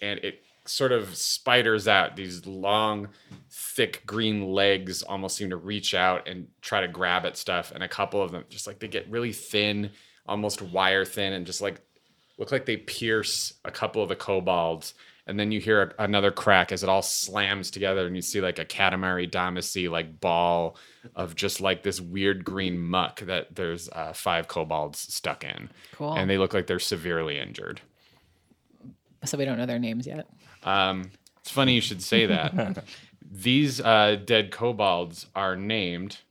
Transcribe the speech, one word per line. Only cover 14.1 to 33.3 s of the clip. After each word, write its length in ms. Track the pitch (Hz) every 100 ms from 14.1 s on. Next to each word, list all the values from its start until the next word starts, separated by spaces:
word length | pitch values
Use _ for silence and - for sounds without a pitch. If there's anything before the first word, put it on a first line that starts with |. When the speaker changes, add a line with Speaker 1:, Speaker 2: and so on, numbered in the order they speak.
| 92
Speaker 1:
kobolds. 760 | - 95 90 90 82 82 - - - - -
And 120 | 101
then 120 | 107
you 80 | 107
hear 340 | 107 107 95 -
a, 60 |
another 260 | 104 101 98
crack 400 | - 107 92 87
as 100 | 92
it 60 | 95
all 120 | 95
slams 680 | - - - 101 98 101 90
together, 360 | 98 98 95 90
and 100 | 90
you 40 |
see, 180 | - 101
like, 180 | 92 90
a 60 |
Katamari 680 | 80 - 95 92 92 90 90
Damacy, 580 | 92 90 90 - 98 87
like, 280 | 82 80 78
ball 560 | 92 85 87 85 82 - - - -
of 200 | - 90 82
just, 240 | 98 -
like, 220 | 95 92
this 180 | 101 92
weird 440 | 87 95 98 95
green 340 | 90 95 92 87
muck 420 | 85 90 87 -
that 340 | 95 87 -
there's, 340 | 85 85 85 87
uh, 220 | 82 80
five 360 | 80 98 85 82
kobolds 500 | 87 78 78 76 -
stuck 460 | - - 80 -
in. 260 | 65 50 - - -
Speaker 2:
Cool. 220 | - 147
Speaker 1:
And 140 | 85 95
they 80 | 98
look 140 | 92
like 140 | 98 87
they're 120 | 90
severely 580 | - 90 85 82 80 71
injured. 420 | 52 - 50 - - _ _ _ _ _ _ _ _ _ - - _ _
Speaker 2:
So 140 | 139 143
we 60 | 135
don't 100 | 120
know 80 | 123
their 120 | 120
names 280 | 117 113 123
yet. 200 | 156 - _ - -
Speaker 1:
Um, 460 | 95 98 95 95 92 - _ _
it's 100 | -
funny 240 | 139 131
you 60 | 120
should 220 | - 92
say 240 | - 113 110
that. 580 | 95 78 185 - - - - -
Speaker 2:
<laughs> 240 | - -